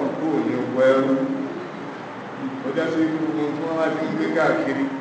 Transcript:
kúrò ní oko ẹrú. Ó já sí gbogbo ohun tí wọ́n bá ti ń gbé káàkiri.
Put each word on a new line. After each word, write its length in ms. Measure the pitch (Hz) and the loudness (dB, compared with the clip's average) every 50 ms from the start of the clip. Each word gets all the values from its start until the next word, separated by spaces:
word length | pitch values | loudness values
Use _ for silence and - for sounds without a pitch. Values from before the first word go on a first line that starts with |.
| 139 131 | 2 -2
kúrò 280 | - - - - 147 135 | -2 0 0 2 2 2
ní 160 | 120 - 127 | 2 2 0
oko 240 | 123 123 120 123 131 | 0 -2 0 2 4
ẹrú. 360 | 131 131 135 135 135 135 135 135 - - - - - - - - - - - - - - - - - - - - - - - - - - - - | 6 6 6 6 4 4 2 2 2 0 -2 -2 -4 -4 -6 -8 -8 -8 -10 -10 -10 -10 -10 -10 -10 -10 -10 -12 -12 -10 -8 -6 -6 -6 -6 -4
Ó 100 | - 131 | -4 -4
já 160 | 131 160 160 | -2 0 0
sí 160 | 165 160 160 | 0 2 2
gbogbo 300 | 160 156 156 156 160 151 147 | 2 2 0 0 -2 -2 0
ohun 180 | 147 147 147 | 0 -2 -2
tí 100 | 143 151 | -2 -2
wọ́n 140 | 165 165 165 | -4 -2 0
bá 100 | 160 160 156 | 0 0 0
ti 140 | 156 151 | 0 0
ń 100 | 160 156 | -2 -2
gbé 140 | 151 156 156 160 | -2 0 0 0
káàkiri. 580 | 156 160 160 156 156 - - 277 269 262 277 - - - | 2 2 4 4 2 2 0 0 0 0 0 -2 -2 -4